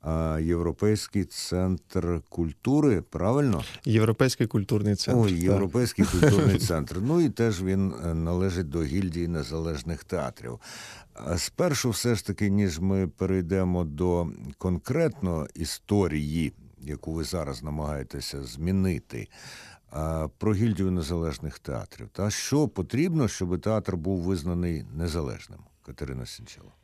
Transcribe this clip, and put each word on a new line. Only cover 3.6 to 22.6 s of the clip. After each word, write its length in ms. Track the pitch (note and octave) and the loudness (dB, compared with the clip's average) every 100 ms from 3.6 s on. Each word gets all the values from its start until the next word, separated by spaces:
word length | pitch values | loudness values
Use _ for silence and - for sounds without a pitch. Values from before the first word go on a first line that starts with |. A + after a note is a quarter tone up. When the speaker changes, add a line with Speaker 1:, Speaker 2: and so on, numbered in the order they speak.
| - - - | -2 -8 2
Speaker 2:
Європейський 600 | A2 A2 A2 C3 - A#2 | 4 4 4 2 2 0
культурний 480 | A2+ F#2+ G#2+ G#2 G2+ | 0 0 0 2 0
центр, 240 | - B2+ | 2 4
Speaker 1:
Ой, 100 | G#2+ | 4
Speaker 2:
так. 80 | F2 | 4
Speaker 1:
Європейський 680 | F2+ G2 G2 A#2 B2 - - | 4 4 2 2 0 2 2
культурний 540 | F2+ D3+ G2+ D3 F#2+ | 6 6 8 6 4
Speaker 2:
<laughs> 80 | - | 2
Speaker 1:
центр. 280 | E2+ C#2 - | 0 0 -2
Ну, 200 | A2 E3+ | 0 2
і 80 | D#3+ | 2
теж 340 | - A#2 F#2 | 2 0 2
він, 300 | F#2 G2 F#2+ - E2+ | 0 2 0 -2 -2
е, 80 | |
належить 560 | E2 E2 F2+ F#2+ F2 E2 | 0 0 2 0 0 -2
до 140 | D#2+ | -2
гільдії 440 | D2+ E2 F#2+ E2 E2+ | 0 0 0 -2 -2
незалежних 760 | E2 C#2 D#2 E2 D#2 C2+ E2 | -2 -4 -4 -4 -4 -6 -8
театрів. 560 | - F2+ C2+ - A#1 A#1+ - - - - - | -6 -4 -4 -8 -12 -12 -14 -18 -16 -20 -20
А 240 | - C#2 F2 | -14 -4 -2
спершу 520 | - - F3+ C#3+ B2+ | -4 0 0 2 0
все 260 | G#2+ A#2+ A2+ | 0 0 0
ж 100 | - | -2
таки, 240 | F#2+ G#2 | 0 2
ніж 300 | G2 G2+ D#2 | 4 2 0
ми 280 | F#2+ G2 F#2 | 0 2 0
перейдемо 760 | - F#2 F#2+ E2+ F#2+ F#2 F2+ | 0 0 0 2 2 2 2
до 440 | E2+ D2 F2+ F2 E2+ - B1+ - | 0 0 0 2 0 -6 -14 -4
конкретно 920 | F#2 F2+ - C3+ E3 - F#2+ E2 C#2+ - | -2 -2 -2 0 0 0 -2 -2 -4 -6
історії, 1000 | E2 - - G#2 F2+ D2+ D2+ D#2+ D2 - - - | -6 -8 0 2 4 2 0 0 0 -4 -20 -16
яку 340 | C#2+ D2 - | -10 -8 -6
ви 100 | D#2+ | -4
зараз 400 | D#2+ F2+ C#2+ C#2 | -4 -4 -4 -6
намагаєтеся 800 | D2+ D2+ D2+ D2 B1+ C#2+ - C#2+ | -6 -4 -4 -4 -6 -8 -8 -10
змінити, 840 | C2 A#1+ E2 F#2+ F#2+ D2+ - A#1 G#1 - - - - - _ | -10 -6 0 2 2 0 -4 -12 -12 -14 -20 -18 -20 -20 _
а, 340 | D2 D#2+ D#2+ D#2 - | -6 -2 -2 -4 -2
про 160 | G#2 F#2+ | 0 2
гільдію 360 | A#2 F#2 F#2+ | 2 2 2
незалежних 680 | F2+ D2+ E2+ E2 D2 D#2 - | 0 0 -2 -2 -4 -8 -10
театрів. 500 | - B1+ G1+ - A1+ | -8 -8 -8 -14 -14
Та 180 | - G2+ | -4 -2
що 380 | G#2 - C#3 | -2 0 2